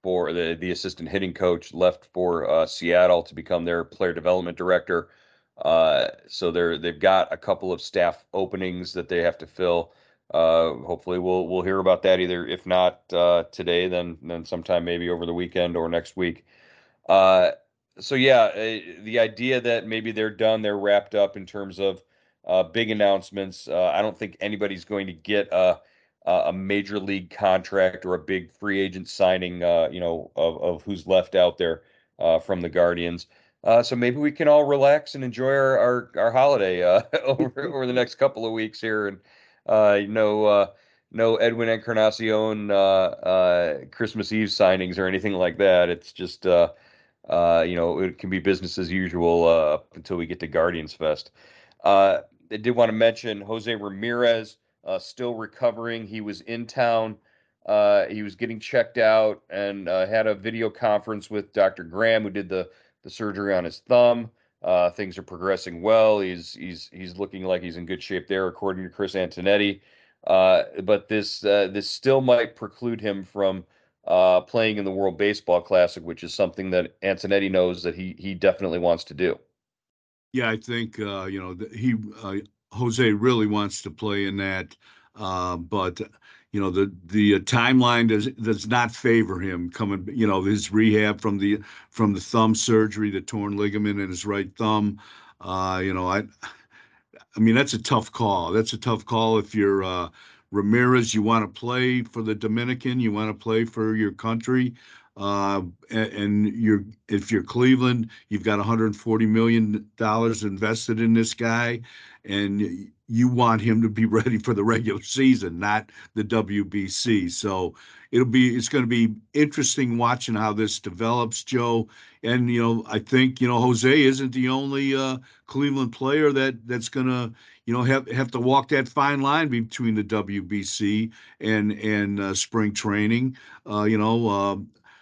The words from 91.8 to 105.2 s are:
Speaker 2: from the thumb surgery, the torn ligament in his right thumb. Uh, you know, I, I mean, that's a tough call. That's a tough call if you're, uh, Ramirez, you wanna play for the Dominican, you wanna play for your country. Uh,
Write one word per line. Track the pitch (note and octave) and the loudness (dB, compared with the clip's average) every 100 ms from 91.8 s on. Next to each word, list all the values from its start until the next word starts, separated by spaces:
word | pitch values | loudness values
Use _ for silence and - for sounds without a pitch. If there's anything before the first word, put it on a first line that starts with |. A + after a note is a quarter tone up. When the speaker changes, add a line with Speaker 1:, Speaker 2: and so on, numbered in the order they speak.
| _ | _
Speaker 2:
from | - G#2+ | 0 0
the | F#2+ | 0
thumb | - A#2 A2 | -2 2 2
surgery, | A2+ - A2 G#2+ G#2+ G#2 | 2 2 2 2 -2 -4
the | F#2+ | -4
torn | - G#2+ G2+ G2+ | -8 -8 -6 -4
ligament | G#2 G#2 G#2 G2+ | -4 -2 -4 -4
in | F#2+ | -6
his | F2+ | -8
right | G2+ G2+ F#2+ - | -6 -6 -6 -4
thumb. | A2 G#2+ G#2 G#2 - - - _ | 0 2 0 -4 -14 -20 -20 _
Uh, | F2+ F#2 F#2+ F#2 | -8 -4 -4 -2
you | F#2+ | -4
know, | F#2 F2+ | -4 -2
I, | G2 G#2 _ - - _ _ _ _ _ - _ - | -4 -4 _ -18 -18 _ _ _ _ _ -20 _ 0
I | |
mean, | A2+ | 4
that's | A#2+ C#3+ | 4 0
a | A#2 | -4
tough | - D3+ - | 0 -2 -2
call. | - A2 F#2+ E2 | -4 -2 0 0
That's | G#2 A2 | -2 -2
a | A2+ | -6
tough | B2 A#2 | -4 -6
call | - A#2 A2+ A2 | -4 -2 0 0
if | G#2 | -2
you're, | G#2+ G2+ G2 | 0 0 0
uh, | F#2 F2+ E2 - - _ _ | -2 -6 -8 -12 -20 _ _
Ramirez, | G2+ G#2 A#2+ B2 B2+ A2 | -4 0 2 4 2 2
you | G#2+ | 0
wanna | G#2+ A2+ G2 | 2 0 -2
play | - A#2+ B2+ B2+ B2 | -8 -6 -2 0 -2
for | A2+ A#2 | -4 -8
the | A2 | -6
Dominican, | A2 A2 A2+ A#2+ B2 C3 B2 | -4 -4 -2 -2 -4 -4 -2
you | A2+ | -2
wanna | G#2 A2 | -2 -4
play | G2 A2+ A2 | -6 -2 -2
for | A2 A2+ A2 A2 | -2 -2 -2 0
your | G#2+ | -2
country. | - A2+ A2+ A#2+ B2+ B2+ B2 - - _ | -4 -4 -4 0 0 0 -4 -20 -20 _
Uh, | G2+ | -8